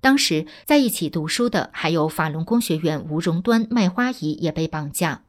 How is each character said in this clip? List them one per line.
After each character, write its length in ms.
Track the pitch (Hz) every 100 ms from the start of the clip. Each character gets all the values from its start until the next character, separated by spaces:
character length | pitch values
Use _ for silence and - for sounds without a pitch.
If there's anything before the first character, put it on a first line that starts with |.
当 160 | 262 277
时 300 | - 156 156 -
在 140 | - 294
一 100 | 254
起 220 | - 156
读 180 | 170 156
书 220 | - 240
的 180 | 208 -
还 200 | - 160
有 180 | 165 156
法 220 | - 160
轮 120 | 151
功 160 | 165 233
学 200 | 226 156
员 260 | 165 151 156
吴 100 | 151
荣 220 | 175 170
端、 240 | 185 226 226
麦 220 | 240 185
花 200 | 180 247
姨 220 | 247 151 151
也 100 | 165
被 160 | 151 160
绑 240 | 156 147
架。 340 | - 170 131